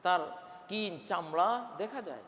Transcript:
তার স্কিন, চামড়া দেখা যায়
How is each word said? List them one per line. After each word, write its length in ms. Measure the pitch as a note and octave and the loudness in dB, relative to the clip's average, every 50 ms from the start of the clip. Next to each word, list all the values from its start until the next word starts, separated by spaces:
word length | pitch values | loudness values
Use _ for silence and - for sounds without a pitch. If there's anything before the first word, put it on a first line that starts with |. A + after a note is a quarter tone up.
তার 420 | - F3+ F3+ F3 D#3 D3 - - - | 6 6 4 4 4 0 -8 -12 -8
স্কিন, 520 | - - - - - G3 G#3+ G#3+ G3+ F3 D3 - | -4 -6 -6 -4 -2 -2 0 0 0 -2 -6 -2
চামড়া 600 | - G3 F3 E3+ D#3 D#3 E3 F3 G#3 A#3 B3 A#3+ - - | 0 0 0 0 0 2 4 4 4 4 0 -2 -6 -6
দেখা 240 | - G3 A3 B3+ C4+ | -6 -6 -4 -4 -6
যায় 220 | A3 F3 C3+ A2+ - | -6 -6 -8 -10 -12